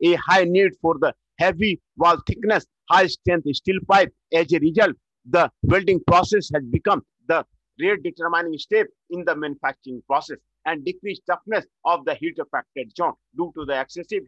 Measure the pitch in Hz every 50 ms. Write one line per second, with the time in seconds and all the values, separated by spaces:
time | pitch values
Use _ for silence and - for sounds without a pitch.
0 | - 170 175 147 - 165 180 196 180 170 175 190 196 185 185 _ - 165 165 135
1 | 156 139 - _ _ _ _ - 165 185 185 160 214 214 180 - _ _ _ -
2 | 160 170 170 147 - - - - 196 214 214 165 - _ _ _ _ - 170 185
3 | 190 170 - - - 185 175 170 147 147 135 - - 190 190 185 - - 196 196
4 | 180 - - _ _ - 165 165 170 139 170 160 147 160 160 220 214 180 135 _
5 | _ _ _ _ _ 123 147 175 160 127 - _ - 147 165 190 190 185 190 170
6 | - - 175 180 175 - 214 202 165 - 139 151 135 117 120 - - 208 196 -
7 | - _ _ _ _ - 165 160 - _ _ _ _ _ _ - 156 190 208 180
8 | 143 175 - - 165 170 170 170 170 165 160 139 - - 208 220 208 214 _ _
9 | _ - 170 175 175 175 160 151 151 147 143 - - 135 139 _ - 135 127 117
10 | - - 139 151 147 - 139 - _ _ _ _ - 151 165 151 131 175 185 -
11 | - 202 180 - _ - 180 170 _ 202 220 190 - _ _ _ - 165 175 165
12 | 135 160 143 - 151 170 160 165 147 - - 127 - _ - 139 123 110 - -
13 | 175 156 - _ _ _ _ 139 175 170 - 156 151 139 139 135 135 - - 175
14 | 170 - 214 196 -